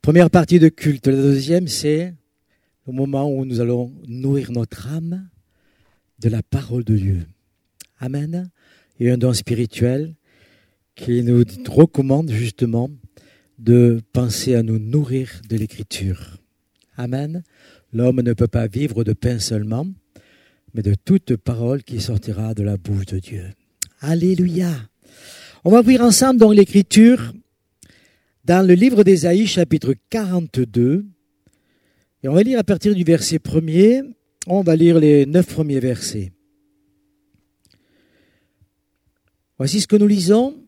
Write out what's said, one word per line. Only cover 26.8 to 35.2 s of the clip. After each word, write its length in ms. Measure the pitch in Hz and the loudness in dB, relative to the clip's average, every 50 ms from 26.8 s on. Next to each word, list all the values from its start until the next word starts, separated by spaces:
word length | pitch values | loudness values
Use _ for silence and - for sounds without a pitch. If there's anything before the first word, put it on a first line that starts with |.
| 190 _ - 214 220 233 254 - 117 117 117 - _ _ _ _ _ _ _ _ _ _ _ _ _ _ _ _ _ _ _ _ _ | 2 _ 6 6 8 8 6 4 -2 -10 -14 -18 _ _ _ _ _ _ _ _ _ _ _ _ _ _ _ _ _ _ _ _ _
dans 200 | - 175 185 190 | 2 2 4 6
le 80 | 185 180 | 6 6
livre 300 | 175 208 262 247 202 208 | 6 6 2 4 4 4
d'Ésaïe, 420 | 180 196 170 143 175 175 196 226 | 4 4 4 2 0 0 0 0
chapitre 480 | 196 - 190 170 - 160 151 - 127 135 - _ _ | 0 0 -2 0 0 0 -2 -2 -4 -4 -6 _ _
quarante-deux. 960 | - 226 214 185 180 180 170 - - 123 127 113 104 120 120 127 147 190 208 202 185 _ _ _ _ _ _ _ _ _ _ _ _ _ _ _ _ _ _ _ _ _ - | -8 -8 -6 -4 -4 -4 -4 -4 -4 -6 -6 -2 -2 0 0 0 0 -2 -4 -8 _ _ _ _ _ _ _ _ _ _ _ _ _ _ _ _ _ _ _ _ _ _ -6
Et 40 | |
on 60 | 135 143 | 0 2
va 80 | 175 | 2
lire 160 | 214 247 262 | 2 2 0
à 60 | 233 208 | -2 0
partir 320 | - 202 165 - 208 208 | -2 -4 -2 0 0 0
du 80 | 180 175 | 0 2
verset 340 | 160 165 160 - - 165 | 2 0 0 0 -4 -6
premier. 640 | 156 _ - - 160 165 160 156 175 196 220 247 269 269 285 233 _ _ _ _ _ - | -6 _ -2 -2 -2 -2 0 2 4 4 4 4 2 -2 -8 -18 _ _ _ _ _ -8
On 160 | 180 175 202 190 | -4 -2 0 0
va 120 | 170 160 | 0 2
lire 240 | 160 165 170 170 165 | 4 4 4 4 4
les 280 | 151 151 147 143 | 4 6 6 4